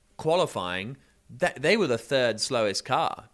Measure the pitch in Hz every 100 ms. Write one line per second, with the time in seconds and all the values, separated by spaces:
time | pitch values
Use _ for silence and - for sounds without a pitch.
0 | _ _ 156 170 165 - 90 92 101 135
1 | _ _ _ 120 170 - 143 220 175 117
2 | - 135 123 107 - 127 107 101 - 131
3 | 160 - -